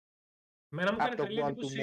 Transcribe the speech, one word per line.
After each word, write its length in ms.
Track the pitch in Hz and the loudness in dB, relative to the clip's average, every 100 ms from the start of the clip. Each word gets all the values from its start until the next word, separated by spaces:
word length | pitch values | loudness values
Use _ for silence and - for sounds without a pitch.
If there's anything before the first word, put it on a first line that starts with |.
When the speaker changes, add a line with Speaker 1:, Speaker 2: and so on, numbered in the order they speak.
| _ _ _ _ _ _ _ | _ _ _ _ _ _ _
Speaker 1:
Εμένα 180 | 151 190 | -2 0
μου 60 | 226 | 2
Speaker 2:
Απ' 140 | 247 | 2
Speaker 1:
έκανε 40 | 233 | 0
Speaker 2:
τον 100 | 196 | -2
Speaker 1:
τρελή 160 | 220 | 0
Speaker 2:
γκολ 120 | 143 | 0
του 60 | 117 | 0
Speaker 1:
εντύπωση 180 | 139 - | -4 -2